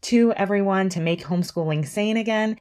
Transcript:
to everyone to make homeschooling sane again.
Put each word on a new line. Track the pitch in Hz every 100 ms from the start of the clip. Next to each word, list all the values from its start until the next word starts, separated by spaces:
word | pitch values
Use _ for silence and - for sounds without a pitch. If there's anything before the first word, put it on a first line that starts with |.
to | - 233 233
everyone | - 196 202 196 190 190
to | 180
make | 165 170
homeschooling | - 180 180 175 156 151 147
sane | 208 214 226
again. | 220 220 220 220